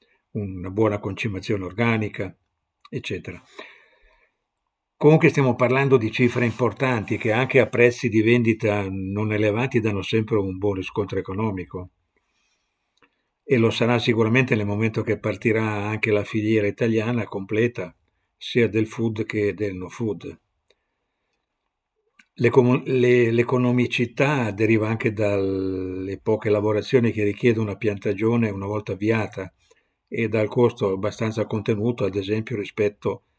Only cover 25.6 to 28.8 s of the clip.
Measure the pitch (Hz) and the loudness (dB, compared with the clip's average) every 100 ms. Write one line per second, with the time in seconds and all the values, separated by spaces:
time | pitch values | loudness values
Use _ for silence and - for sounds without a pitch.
25.6 | 95 95 92 95 95 95 113 110 110 104 | -4 -4 -6 -6 -8 -6 -2 0 2 2
26.6 | 107 104 - 127 113 107 104 101 120 113 | 2 0 2 2 4 0 -2 2 2 2
27.6 | 104 95 107 101 110 98 110 120 110 98 | -2 -2 -4 -2 -4 0 0 2 0 -2
28.6 | 98 107 | -6 -6